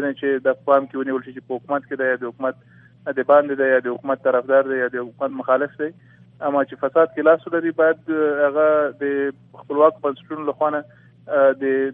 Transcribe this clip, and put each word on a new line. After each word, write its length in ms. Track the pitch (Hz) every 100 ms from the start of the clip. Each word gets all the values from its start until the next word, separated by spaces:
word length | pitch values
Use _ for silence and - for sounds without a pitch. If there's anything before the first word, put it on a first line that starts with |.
| 139
چې 300 | 135 139 135
د 120 | 131 123 -
پام 200 | 139 135
کې 100 | 135
ونیول 260 | 135 131
شي 100 | 131
چې 100 | 127 127
په 80 | 123
حکومت 280 | 120 143
کې 120 | 135 135
دی 80 |
یا 120 | 131 123
د 80 |
حکومت 320 | 120 123 131 - _ - _ _ 147
د 120 | 131 123
باندې 240 | 147 147 139
دی 40 |
یا 160 | 135 127
د 80 | 123
حکومت 360 | 120 139 131
طرفدار 400 | 135 123 123 135
دی 140 | 135 131
یا 100 | 123
د 80 | 123
حکومت 360 | 120 117 139
مخالف 460 | 135 127 127 143 -
دی. 80 | 151 - _ _ - -
اما 220 | 147 143
چې 120 | 139 131
فساد 260 | 135 165 160 156
کې 60 |
لاس 240 | 208 214 175
ولري، 240 | 165 165
باید، 300 | 160 160 165 -
اه، 380 | 156 151 147 143
هغه 200 | 147 156 151 143 117
د 300 | 139 139 139 135 _ -
خپلواک 360 | - 143 156 156
بنسټونو 420 | 143 135 - 156 147
له 60 |
خوا 180 | 135 151
نه، 80 | 147
اه، 760 | 147 _ _ _ - 143 139
د 400 | 135 135 135 135